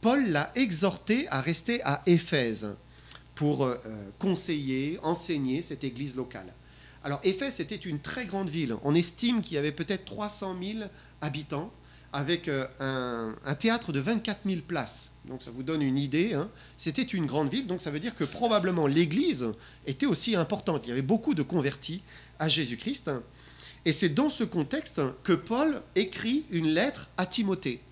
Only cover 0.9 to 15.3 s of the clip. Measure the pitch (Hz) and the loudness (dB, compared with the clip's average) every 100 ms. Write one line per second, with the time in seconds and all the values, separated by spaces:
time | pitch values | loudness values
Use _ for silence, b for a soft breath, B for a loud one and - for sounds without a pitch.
0.9 | 190 - 233 285 135 131 170 - 233 135 | 0 2 2 2 0 2 0 0 0 0
1.9 | 143 - 170 170 156 117 110 107 98 - | 2 6 6 6 2 2 0 -4 -8 -14
2.9 | B B B - - 147 139 131 120 107 | B B B -16 0 0 2 0 0 -8
3.9 | 110 98 - 190 170 - 156 135 131 143 | -10 -12 -2 0 2 0 -2 0 0 -2
4.9 | 165 156 170 - 156 131 135 170 135 139 | -2 -2 -2 0 0 0 0 -2 -6 -6
5.9 | 120 143 127 123 104 92 - B B B | -6 -8 -6 -8 -10 -14 -20 B B B
6.9 | B - 143 185 185 277 - 143 208 180 | B -6 0 0 0 -2 -4 -6 -6 -6
7.9 | 147 - - 220 196 190 156 139 110 139 | -6 -6 -8 -4 -2 -2 -2 -2 0 4
8.9 | 160 175 - 233 233 - 151 147 147 165 | 4 4 0 0 0 0 -2 -2 -4 -4
9.9 | 190 - 208 208 - 196 185 190 220 202 | -4 -6 -8 -4 -4 -4 -6 -6 -6 -8
10.9 | B B B 151 139 147 143 180 - B | B B B -6 -6 -6 -6 -6 -12 B
11.9 | B B 139 143 170 170 139 131 - 135 | B B -4 0 0 0 -2 -4 -6 -4
12.9 | 135 127 117 113 - 139 143 226 233 233 | -2 -2 -4 -6 -6 -6 0 2 0 0
13.9 | 139 139 226 226 202 196 180 143 165 117 | -2 0 0 -2 -4 -2 -4 -2 -4 -4
14.9 | - - - 135 | -8 -12 -16 -12